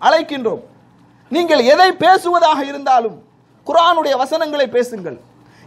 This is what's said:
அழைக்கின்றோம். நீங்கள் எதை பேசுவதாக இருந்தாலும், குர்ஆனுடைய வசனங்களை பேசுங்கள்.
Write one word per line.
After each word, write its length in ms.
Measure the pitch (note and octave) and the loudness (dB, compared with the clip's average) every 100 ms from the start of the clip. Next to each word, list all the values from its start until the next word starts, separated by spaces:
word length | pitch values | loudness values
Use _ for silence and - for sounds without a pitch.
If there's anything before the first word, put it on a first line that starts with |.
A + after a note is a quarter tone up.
அழைக்கின்றோம். 580 | A3 D#4+ D#4+ C#4+ A3+ E3 - _ _ _ _ _ _ | 0 0 -2 -6 -6 -8 -12 _ _ _ _ _ _
நீங்கள் 340 | C#4+ E4+ C#4 | -4 0 2
எதை 280 | A#3+ D#4 F#4 | 4 4 4
பேசுவதாக 760 | F4+ E4 F#4+ F4 F4 E4 D4 C#4 | 2 2 2 2 2 2 0 -4
இருந்தாலும், 580 | C#4+ C#4 B3+ A3+ D3 _ _ _ _ - | -6 0 0 0 -8 _ _ _ _ -2
குர்ஆனுடைய 520 | D#4 E4+ E4+ D4+ C4 | 2 2 2 -2 -2
வசனங்களை 500 | C4 D#4+ D#4 D4 C4 | -2 -4 -4 -2 -2
பேசுங்கள். 520 | A#3+ A#3+ A3 E3+ B2 _ _ _ _ | -2 -4 -8 -14 -16 _ _ _ _